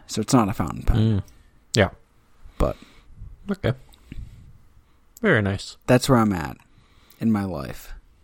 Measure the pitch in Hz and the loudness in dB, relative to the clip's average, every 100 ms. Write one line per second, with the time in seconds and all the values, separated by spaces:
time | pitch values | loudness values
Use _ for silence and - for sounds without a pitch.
0 | - - 107 131 101 101 82 127 - 113 | -10 -8 2 2 2 -2 -6 -2 0 2
1 | 110 104 - - - _ _ - 95 - | 2 0 -4 -14 -20 _ _ 2 2 -2
2 | _ _ _ - - - 64 - - - | _ _ _ -20 -12 -4 -2 -4 -14 -20
3 | - - - - - 202 - 131 - - | -20 -20 -20 -14 -10 -6 -4 -6 -10 -20
4 | - - - - - - - - _ _ | -18 -16 -16 -18 -20 -20 -20 -20 _ _
5 | _ - 220 131 98 101 - - - 127 | _ -4 0 2 2 -4 -8 -8 2 2
6 | - 127 110 92 71 - _ _ _ _ | 4 4 4 0 -4 -8 _ _ _ _
7 | _ - 113 107 98 82 62 - - - | _ -6 -2 0 -2 -6 -10 -12 -16 -20
8 | - _ | -20 _